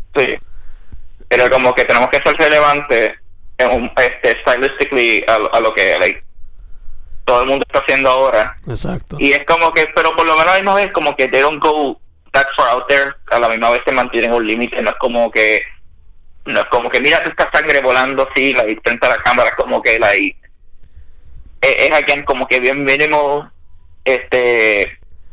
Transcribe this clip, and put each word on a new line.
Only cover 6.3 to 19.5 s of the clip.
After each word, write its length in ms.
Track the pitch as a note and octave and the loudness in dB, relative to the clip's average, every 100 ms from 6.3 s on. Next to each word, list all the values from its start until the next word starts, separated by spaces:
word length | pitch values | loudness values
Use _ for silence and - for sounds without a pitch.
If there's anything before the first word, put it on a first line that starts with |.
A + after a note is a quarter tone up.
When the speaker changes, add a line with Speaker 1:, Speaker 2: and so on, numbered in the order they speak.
| - - - - - - - - - - | -12 -12 -12 -14 -10 -8 -8 -8 -6 0
Speaker 1:
todo 160 | B2 | 0
el 80 | B2+ | 2
mundo 160 | C#3 - | 0 0
está 120 | C#3+ | -2
haciendo 300 | - C3+ C3+ | 0 0 2
ahora. 460 | B2+ C3+ A#2+ A2 - - | 2 2 2 0 -4 -10
Speaker 2:
Exacto. 500 | A2+ - F#3 - D3 | -8 -6 -8 -10 -2
Speaker 1:
Y 120 | C#3 | 0
es 100 | C#3+ - | 0 0
como 280 | E3 E3 | 2 2
que, 140 | D#3+ D#3 - | 2 0 0
pero 200 | D#3+ D#3+ | 0 2
por 100 | E3 | 2
lo 80 | |
menos 140 | D#3+ E3 | 2 4
a 20 | |
la 40 | F#3+ | 2
misma 180 | G3+ G3 | 2 0
vez, 160 | G3 | 0
como 240 | F3 D3+ C#3+ | -2 -2 0
que 120 | C3 | 0
they 140 | C3+ | 2
don't 200 | C#3 D3+ | 2 2
go 380 | D#3 D#3 C#3 A2 - _ _ | 0 2 -2 -4 -14 _ _
that 140 | C3+ C3+ - | 0 0 0
far 140 | C3 | 0
out 180 | B2 A#2+ | 0 0
there, 240 | C#3 C#3 - - | 0 0 -6 -4
a 80 | A#2 | 0
la 100 | A#2 | 0
misma 200 | A2+ A#2 | 2 0
vez 100 | A#2+ - | 0 0
se 60 | |
mantienen 420 | C3 B2 A#2 A#2 | -2 -2 -2 0
un 120 | A#2 A2 | 0 0
límite, 360 | A2+ A#2+ - | -2 -4 -4
no 100 | G#2+ | -4
es 40 | - | -2
como 340 | B2+ A#2 A#2 | -2 0 0
que, 300 | A2+ G#2+ G#2+ - - - - - - - - - | 2 2 0 -2 -12 -20 -20 -20 -20 -20 -16 -6
no 140 | A2 | -4
es 60 | - | 0
como 220 | A#2+ A#2+ | -2 0
que, 100 | A#2+ | 0
"Mira, 160 | C#3+ D#3+ C3 | 2 2 0
esta 240 | - D#3+ | -2 0
sangre 300 | D#3 D3+ C#3+ | 0 0 2
volando 460 | C3 B2+ C3 C3+ C3 | 2 2 0 0 -2
así, 240 | C3+ C#3 | 0 0
like, 260 | B2 A2 A2 | 0 0 -2
frente 220 | - A#2+ B2+ | -4 0 0
a 20 | |
la 80 | A#2 | 0
cámara", 320 | A#2+ B2 | 2 2
es 60 | A2+ | 2